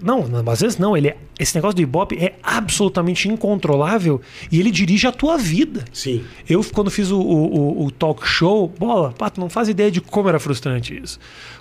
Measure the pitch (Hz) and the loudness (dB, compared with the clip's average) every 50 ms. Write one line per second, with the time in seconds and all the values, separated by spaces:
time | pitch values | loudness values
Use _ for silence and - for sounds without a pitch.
0 | 180 185 254 254 165 117 120 120 117 117 117 - 185 240 220 - 175 208 208 156 | -2 0 0 0 0 -2 -2 -2 0 0 0 2 2 0 0 2 2 2 2 2
1 | 143 143 - - - - - - 156 - - 170 156 208 208 180 165 131 123 165 | 2 0 -2 -4 -10 -16 -8 -6 -4 -2 -2 0 0 0 2 2 0 0 0 0
2 | 196 - - 160 170 190 - - - - - 240 220 170 - - 202 190 - 180 | -2 -2 -2 -2 -2 -2 -4 -6 -6 -4 -2 -2 -2 -2 0 0 0 0 2 0
3 | 170 175 180 170 - 196 220 220 - 202 208 190 - 160 147 139 143 160 214 226 | 0 0 0 0 0 -2 -2 -2 0 0 0 0 0 2 2 2 2 2 2 2
4 | 180 165 143 123 - - - - - - - 160 185 233 202 160 202 165 196 214 | 2 2 0 0 -2 -8 -18 -18 -6 0 2 2 2 2 2 2 2 4 4 4
5 | - 254 254 - - 302 330 320 226 165 156 190 311 - - - 123 - - - | 4 2 0 0 0 2 2 2 0 0 0 0 0 0 -2 -6 -10 -10 -12 -8
6 | - 135 123 113 120 - - - - - 156 190 214 - - 214 208 196 - - | -4 -4 -4 -4 -4 -8 -14 -10 -2 0 2 2 0 0 0 0 0 0 0 0
7 | 208 185 196 196 185 - 175 156 151 170 - 151 143 143 160 - 156 139 123 - | 0 0 2 0 2 2 2 2 2 2 2 2 2 2 0 0 -2 -4 -2 0
8 | 165 156 151 - - - - - 160 175 208 214 190 160 180 - 185 233 240 202 | 0 0 0 -2 -2 -4 0 2 2 4 4 2 2 0 -2 -4 -2 0 0 2
9 | 165 131 120 - 220 208 - 196 180 175 - 226 226 214 214 180 208 208 170 180 | 0 0 -2 -4 -6 -6 -4 -6 -6 -4 -2 -2 0 0 2 2 2 2 2 0
10 | - - - 208 202 196 160 147 - 147 139 117 - 143 127 123 117 - - - | -2 -2 -2 0 2 2 2 2 0 -2 -4 -4 -2 -4 -4 -4 -4 -6 -10 -12
11 | - - - - - - - - - - - - | -12 -14 -14 -16 -18 -20 -20 -20 -20 -20 -20 -14